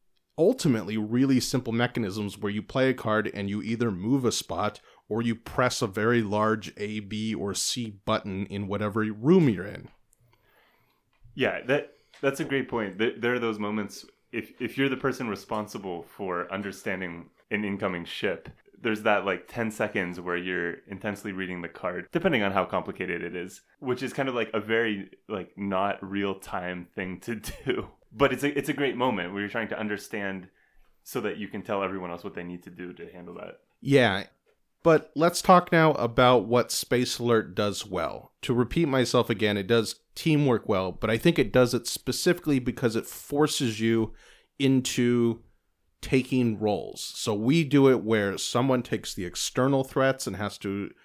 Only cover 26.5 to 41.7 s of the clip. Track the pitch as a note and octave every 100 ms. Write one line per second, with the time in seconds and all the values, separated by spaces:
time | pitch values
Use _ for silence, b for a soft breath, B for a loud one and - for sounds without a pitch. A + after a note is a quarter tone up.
26.5 | F#2+ F2+ F2+ F2 - F#2 F2 - A2 -
27.5 | - C3+ A#2 G2 - _ A2 C#3 B2 C#3+
28.5 | C#3+ C3+ C3 C#3 A#2+ B2+ G2+ F2 G2+ G2+
29.5 | A#2 G#2 - G#2+ G2+ - G#2+ G2 F#2+ F2+
30.5 | _ _ _ _ _ - C3 G#2+ F2+ G2+
31.5 | G#2 F#2 G2+ F#2+ F#2+ F2+ F2 G2+ - F2
32.5 | F2+ F2+ F2 F2+ F2 E2+ F2+ F2 F2 F2+
33.5 | - _ _ - C#3 A#2 F#2+ - _ _
34.5 | _ _ _ E3 D#3 - C#3 E3+ F3 -
35.5 | F3+ F3 E3+ D#3+ - A#2 A#2 B2 B2+ G#2
36.5 | A#2+ A2+ - - B2+ B2 - A#2+ A2+ -
37.5 | F#2 G#2 F#2+ G2+ F2+ D2 G#1+ - _ -
38.5 | A#2+ B2 E3+ D#3+ C3 A#2+ B2+ A2+ G#2+ G#2+
39.5 | G#2 F#2+ A#2 G#2+ - _ - E3 D3 C#3+
40.5 | A2+ - G2 F#2 - G#2+ A2+ E3+ E3+ A2+
41.5 | B2+ B2